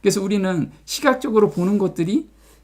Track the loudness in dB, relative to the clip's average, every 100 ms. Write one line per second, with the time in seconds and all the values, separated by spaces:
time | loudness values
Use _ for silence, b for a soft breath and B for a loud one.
0 | 0 0 -2 -2 0 -2 -4 B -12 -2
1 | 0 0 0 2 2 2 0 0 0 -2
2 | -2 -2 -4 b b b